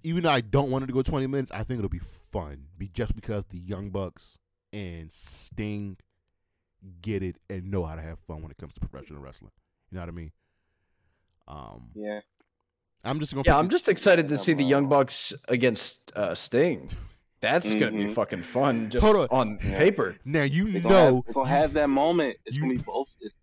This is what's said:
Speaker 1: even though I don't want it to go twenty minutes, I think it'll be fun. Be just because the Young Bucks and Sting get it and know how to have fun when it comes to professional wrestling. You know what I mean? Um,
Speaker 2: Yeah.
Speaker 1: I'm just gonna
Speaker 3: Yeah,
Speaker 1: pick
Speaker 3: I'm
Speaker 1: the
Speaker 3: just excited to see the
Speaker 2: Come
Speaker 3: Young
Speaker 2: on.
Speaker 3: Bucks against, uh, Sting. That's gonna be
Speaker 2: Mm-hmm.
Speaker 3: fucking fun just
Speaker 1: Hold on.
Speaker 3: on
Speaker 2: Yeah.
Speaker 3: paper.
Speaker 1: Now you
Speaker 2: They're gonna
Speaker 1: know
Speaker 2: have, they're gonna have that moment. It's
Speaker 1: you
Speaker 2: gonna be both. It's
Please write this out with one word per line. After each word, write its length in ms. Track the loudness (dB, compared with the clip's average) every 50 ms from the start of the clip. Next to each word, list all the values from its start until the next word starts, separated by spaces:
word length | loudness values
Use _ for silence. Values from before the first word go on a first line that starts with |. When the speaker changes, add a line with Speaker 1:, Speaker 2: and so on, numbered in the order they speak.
Speaker 1:
even 220 | -6 -2 -2 2 4
though 80 | 4
I 100 | 4 4
don't 300 | 2 2 2 2 2 2
want 140 | 0 -2 -2
it 20 |
to 60 | 0 0
go 100 | 0 0
twenty 240 | 2 0 0 0
minutes, 240 | 0 -2 -4 -4 -4
I 100 | -6 -8 -6
think 140 | -6 -4
it'll 120 | -4 -4 -4
be 120 | -4 -8 -10 -12 -16 -20 -18 _
fun. 320 | -8 -8 -8 -8 -12 -16 -18 -20 -14 -12
Be 80 | -12
just 260 | -10 -6 -6 -4 -2 -4
because 300 | -6 -4 -6 -6 -6 -6
the 140 | -8 -14 -14
Young 320 | -10 -8 -8 -8 -8 -6
Bucks 480 | -6 -6 -6 -6 -10 -16 -20 -20 -20 _ _ _ _ _ _ _ -12
and 380 | -12 -10 -10 -12 -12 -14 -16 -16
Sting 840 | -16 -16 -16 -16 -16 -18 -14 -10 -8 -6 -6 -6 -8 -8 -10 -14 -16 _ _ _ _ _ _ _ _ _ _ _ _ _ _ _ _ -20 -20 -20 -10
get 220 | -6 -4 -4 -2
it 160 | -4 -4 -6 -10 _
and 220 | -12 -10 -10 -8 -4
know 160 | -4 -4 -4
how 80 | -4 -8
to 80 | -12
have 160 | -12 -12 -14
fun 240 | -14 -14 -14 -14 -12
when 80 | -12 -16
it 80 | -16
comes 160 | -16 -18 -18 -8
to 60 | -8
professional 420 | -8 -8 -8 -14 -16 -16 -18 -16
wrestling. 300 | -16 -18 -18 -20 -20 -20 _ _ _ _ _ _ _ _
You 60 | -12
know 40 | -10
what 80 | -10 -10
I 40 | -10
mean? 180 | -12 -14 -14 -16 _ _ _ _ _ _ _ _ _ _ _ _ _ _ _ _ _ _ _ _ _ _
Um, 420 | -18 -18 -16 -16 -16 -18 -20 -20 -18 -14
Speaker 2:
Yeah. 280 | -10 -8 -6 -8 -8 -10 _ _ _ _ _ _ _ _ _ _ _ _ _ _ _ -8
Speaker 1:
I'm 160 | -6 -4 -4
just 160 | -4 -6 -6
gonna 80 | 0 2
Speaker 3:
Yeah, 80 | 4 4
Speaker 1:
pick 60 | 4
Speaker 3:
I'm 60 | 4
Speaker 1:
the 40 | 2
Speaker 3:
just 160 | 0 2 2
excited 420 | 0 0 4 6 6 6 6 4 2
to 80 | 0 0
see 140 | 2 2 2
the 100 | 2 4
Speaker 2:
Come 60 | 4
Speaker 3:
Young 140 | 4 4 4
Speaker 2:
on. 40 | 4
Speaker 3:
Bucks 420 | 4 4 4 2 -2 -6 -6 -6 -8 -10 -4
against, 640 | -2 0 2 2 2 2 0 -6 -8 -10 -12 _ -10 -4
uh, 180 | -4 -2 -2 -2
Sting. 560 | -6 -6 0 2 4 4 4 2 -2 -6 -10 -12 -12 -12 -16 -18 _ _ _ _ _
That's 360 | 0 2 2 2 2 2 2
gonna 160 | 2 2 0
be 60 | 0 -2 -2
Speaker 2:
Mm-hmm. 80 | -2 0
Speaker 3:
fucking 280 | -2 -2 -2 -4 -8
fun 480 | -10 -4 0 2 2 2 2 0 -2 -2
just 140 | 2 4 6
Speaker 1:
Hold 100 | 6 6
on. 100 | 6 4 2
Speaker 3:
on 300 | 2 2 2 0 -4 -4 -4
Speaker 2:
Yeah. 140 | -2 2
Speaker 3:
paper. 380 | 4 4 4 4 2 -2 -4 -4 -8 -6
Speaker 1:
Now 160 | -2 0 2
you 300 | 2 2 2 0 0 0
Speaker 2:
They're 100 | -2 0
gonna 140 | 4 8 8
Speaker 1:
know 200 | 10 10 8 6
Speaker 2:
have, 60 | 4 0
they're 80 | -2 -2
gonna 140 | -2 0 2
have 240 | 4 2 2 2 2
that 140 | 0 0
moment. 500 | 2 2 2 2 2 2 2 0 0 -4 -8 _
It's 80 | -6 -4
Speaker 1:
you 80 | -2 -2
Speaker 2:
gonna 100 | 0 -2
be 80 | -2
both. 280 | -4 -4 -6 -6 -6 -6 _ _
It's 140 | -16 -16 -16 _